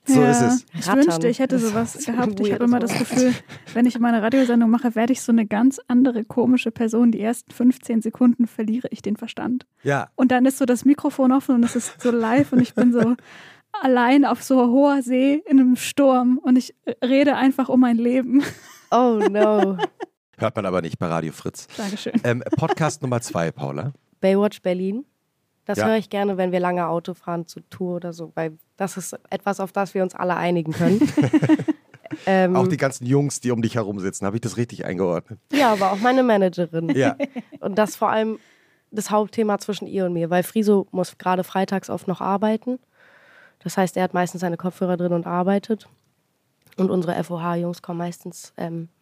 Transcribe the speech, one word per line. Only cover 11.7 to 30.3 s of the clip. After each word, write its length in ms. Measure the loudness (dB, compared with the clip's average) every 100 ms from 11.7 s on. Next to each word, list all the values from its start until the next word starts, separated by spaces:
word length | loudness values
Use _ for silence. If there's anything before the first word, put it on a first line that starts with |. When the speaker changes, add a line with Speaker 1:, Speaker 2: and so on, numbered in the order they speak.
| -2
Speaker 2:
ist 240 | -6 -4
so 100 | -2
live 400 | 0 2 2 2
und 80 | 2
ich 140 | 0
bin 180 | 2 2
so 240 | 4 2 0 -6 -20 -20
Speaker 1:
<laughs> 360 | -20 _ -4
Speaker 2:
allein 420 | 0 2 4 4
auf 180 | 4 0
so 240 | 0 2 4
hoher 320 | 4 4 2
See 400 | 0 0 2 0 4
in 120 | 4
einem 140 | 6 2
Sturm 600 | 0 2 4 4 2 0
und 180 | 2 0
ich 180 | 0 -8 -10 -4
rede 300 | 0 4 4 2
einfach 320 | 2 2 2
um 120 | 4
mein 160 | 4 2
Leben. 440 | 2 0 2 2 0 -6 -20 -20 _
Speaker 3:
Oh 280 | 2 4 2 0
no. 480 | 2 4 4 2 -2 -6 -8 -16 _ _ -6
Speaker 1:
Hört 160 | -4
man 100 | -2
aber 160 | -2 -2
nicht 180 | -2 -6
bei 60 | -4
Radio 240 | -2 -4
Fritz. 340 | -8 -12 -12 -16 -10
Speaker 2:
Dankeschön. 360 | -8 -8 -4 -2
Speaker 1:
Ähm, 220 | -2 -2 -4 -4
Podcast 460 | -2 -2 -2 -2
Nummer 180 | -4 -4
zwei, 300 | -4 -4 -4
Paula. 420 | -4 -8 -6 -8 -10 _ _
Speaker 3:
Baywatch 420 | 0 2 0 -2
Berlin. 420 | -6 -4 -4 -6 -10 _ _ _ _ _
Das 140 | -8 -2
Speaker 1:
Ja. 80 | 0
Speaker 3:
höre 80 | 0
ich 140 | -2
gerne, 260 | -4 -4 -2
wenn 160 | -2
wir 80 | -2
lange 260 | -2 -2 -2
Auto 280 | -4 -6
fahren 320 | -12 -10 -8 -10
zur 200 | -16 -20
Tour 260 | -10 -8 -6
oder 160 | -10
so, 180 | -12 -12 -8
weil 200 | -8 -8 _ _
das 200 | -8 -8
ist 200 | -12 -14 -10
etwas, 280 | -6 -4 -4
auf 140 | -6
das 220 | -4 -4
wir 80 | -2
uns 100 | -4
alle 220 | -4 -4